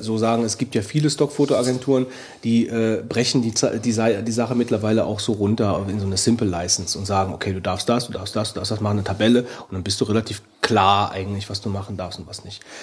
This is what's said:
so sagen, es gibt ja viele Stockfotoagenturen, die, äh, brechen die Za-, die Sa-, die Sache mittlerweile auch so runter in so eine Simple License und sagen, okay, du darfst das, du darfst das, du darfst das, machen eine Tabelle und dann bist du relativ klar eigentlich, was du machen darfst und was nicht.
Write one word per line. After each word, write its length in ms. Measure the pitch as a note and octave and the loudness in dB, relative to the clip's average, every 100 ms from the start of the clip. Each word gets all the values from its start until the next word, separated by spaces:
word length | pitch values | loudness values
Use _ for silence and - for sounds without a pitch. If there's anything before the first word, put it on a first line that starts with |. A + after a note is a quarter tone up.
so 160 | A2 A2 | -2 0
sagen, 240 | A2+ A2+ | 2 2
es 160 | A2+ - | 0 -2
gibt 160 | - A#2 | -2 -2
ja 80 | |
viele 260 | G2+ D3+ D3+ | -2 0 0
Stockfotoagenturen, 960 | - D3 - C#3+ C3 B2 B2+ C#3 C3 B2+ - - - | 2 0 2 2 2 2 0 2 2 2 -6 -18 -6
die, 240 | A#2 A#2 A#2+ | 2 2 2
äh, 340 | A#2 A2+ G#2+ A2+ | 0 0 0 -2
brechen 340 | A#2 B2 C3 | 0 2 2
die 140 | A2+ G#2 | 0 0
Za-, 160 | C3+ | 0
die 200 | A2+ A#2+ | 0 0
Sa-, 300 | A2 A2+ G2+ | 2 2 2
die 100 | A2+ | 0
Sache 220 | A2+ A#2 | -2 0
mittlerweile 500 | A#2+ A#2+ A2 G#2+ A2 E2+ | 0 2 2 2 2 2
auch 140 | G#2+ | -2
so 120 | - | -2
runter 520 | G#2 G2+ A2+ G#2 F2+ G2+ | 0 2 2 2 0 -2
in 100 | G#2 | -2
so 60 | G2 | -2
eine 120 | F#2 | 2
Simple 280 | - A#2 G#2 | 2 2 2
License 480 | F2 F2 - F2 - | 0 0 0 -2 -6
und 100 | G2 | 0
sagen, 260 | G2 F#2+ | 0 0
okay, 180 | - G#2 | -2 -4
du 80 | F#2+ | -2
darfst 300 | F#2+ F#2 - | -2 -2 0
das, 160 | A#2+ A#2+ | 0 -2
du 80 | |
darfst 220 | - F#2+ A2+ | -8 -6 -4
das, 180 | G#2+ | -4
du 60 | - | -4
darfst 100 | - | -4
das, 100 | G#2+ | -2
machen 160 | G#2 G#2 | 0 0
eine 40 | |
Tabelle 380 | G2 G2 A2+ A#2+ | -2 2 6 6
und 280 | A#2+ - - | 2 -8 -8
dann 100 | F#2 | -6
bist 180 | F#2+ - | -4 -2
du 60 | A2 | 0
relativ 380 | G#2+ A2 - - _ | 0 -2 -8 -14 _
klar 480 | - G#2+ F#2+ G2+ G#2 | 2 4 6 4 2
eigentlich, 380 | G2 G2 G2+ - | -4 -6 -6 -6
was 100 | G2 | -6
du 100 | G#2+ | -4
machen 280 | G2 G2 F#2+ | -6 -6 -8
darfst 220 | F2+ - | -8 -10
und 80 | E2 | -14
was 180 | - - | -16 -16
nicht. 160 | - - - | -18 -18 -18